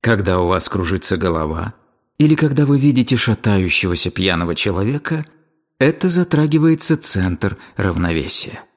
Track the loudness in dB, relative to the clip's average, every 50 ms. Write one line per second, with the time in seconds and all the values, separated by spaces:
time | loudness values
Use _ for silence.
0 | 2 2 0 2 2 0 0 0 0 0 0 -2 -2 -4 -4 -4 -4 -2 -4 -2
1 | -2 -2 -2 0 0 -2 -2 -2 -2 -4 -4 -4 -6 -8 -10 _ _ _ _ _
2 | _ _ _ _ 2 2 4 2 2 0 2 0 2 2 2 4 4 4 4 4
3 | 2 2 0 0 2 0 -2 0 0 0 0 2 0 0 0 0 0 0 -2 -2
4 | -4 -4 -4 -2 0 0 0 0 -2 -4 -4 -2 -2 -2 -2 -2 -2 -2 -4 -4
5 | -4 -6 -6 -6 -6 -10 _ _ _ _ _ _ _ _ _ _ 0 0 2 2
6 | 0 0 2 0 0 2 2 2 2 4 2 4 4 4 2 2 2 0 0 0
7 | 0 -2 -2 0 0 -2 -2 -2 -4 -4 -4 -6 -16 -16 _ -2 -2 -2 0 0
8 | -2 0 0 -2 -2 -2 -4 -4 -4 -6 -10 -18 -20 _ _